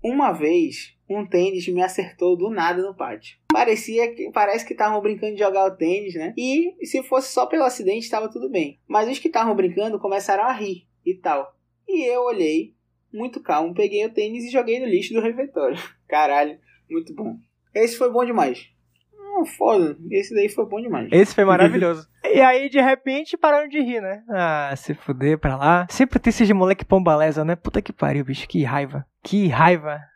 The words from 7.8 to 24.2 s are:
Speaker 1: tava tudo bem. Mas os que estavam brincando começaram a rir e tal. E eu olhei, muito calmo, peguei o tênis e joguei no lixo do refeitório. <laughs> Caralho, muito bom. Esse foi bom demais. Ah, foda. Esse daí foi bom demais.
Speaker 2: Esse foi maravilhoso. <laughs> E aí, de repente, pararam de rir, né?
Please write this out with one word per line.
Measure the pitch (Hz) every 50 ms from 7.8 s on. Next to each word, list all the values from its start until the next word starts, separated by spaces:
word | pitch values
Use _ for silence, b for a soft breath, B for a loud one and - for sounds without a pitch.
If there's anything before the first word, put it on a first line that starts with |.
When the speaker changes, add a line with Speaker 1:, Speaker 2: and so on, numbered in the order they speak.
| 214 185 202 226 226 -
Speaker 1:
tava | - 214 220 214
tudo | 220 - 240 262
bem. | 254 185 156 143 143 _ _ _
Mas | 196 208 220 233
os | 269 277
que | - 330
estavam | 320 240 226 233 208
brincando | 190 190 180 175 185 208 226 220 196
começaram | - 196 196 202 196 - 196 196 214
a | 254
rir | 254 220 208 196 190 175 _ _ _ _ _
e | 175 185
tal. | 185 - 180 151 139 135 - _ _ _ _ _ _ _ -
E | 381 320 285 240
eu | 240 247
olhei, | 247 247 233 208 170 156 156 165 - - _ _ _ _ _ _ _ _
muito | - 214 226 254 247 -
calmo, | - - 160 151 160 170 175
peguei | 185 208 202 202 208 214
o | 226 226
tênis | - 214 214 226 240 233
e | 240
joguei | 240 262 233 226 226 254
no | 262
lixo | 240 190 180 196 -
do | 220 226
refeitório. | 220 226 233 247 269 277 - 170 143 127 131 175 - - _
<laughs> | _ _ _
Caralho, | - 151 151 143 143 143 147 151 151 - _ _ _ _ _ _
muito | 160 165 165 -
bom. | 156 - 214 - - - _ _ _ _ _ _ _
Esse | 202 226 233 233 -
foi | 254 247
bom | 226 240 247
demais. | 240 240 214 156 135 123 - - _ _ _ _ _ _ _ _ _ _ 427
Ah, | 403 403 403 392 330 - - -
foda. | - 220 226 196 170 151 147 151 165 175
Esse | - 190 202 - 233
daí | 214 202 208
foi | - - 220 196
bom | 196 214
demais. | 233 240 196 131 113 -
Speaker 2:
Esse | - 170 202 202 -
foi | - 202
maravilhoso. | 190 185 175 185 - - 180 180 170 170 160 156 _
<laughs> | _ _ -
E | - 440 302
aí, | 262 262 254 254 277 277
de | 233 285
repente, | 254 262 269 262 _ 269 262 285 320 - - 330
pararam | - 311 294 294 302 294
de | 277 302
rir, | 277 240 247 226
né? | 202 190 196 208